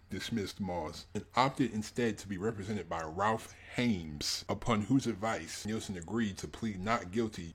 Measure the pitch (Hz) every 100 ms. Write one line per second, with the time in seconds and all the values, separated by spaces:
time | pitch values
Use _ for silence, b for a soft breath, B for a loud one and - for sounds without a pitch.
0 | - 95 - 117 95 - 95 87 78 -
1 | - - - - 254 254 127 107 107 -
2 | 117 104 98 95 107 104 98 107 82 82
3 | 160 165 208 226 - - - - 240 196
4 | 80 73 - - - 95 - 110 101 135
5 | 120 95 110 101 82 - 104 110 110 92
6 | 82 110 110 92 80 - 113 95 95 117
7 | 90 101 113 107 85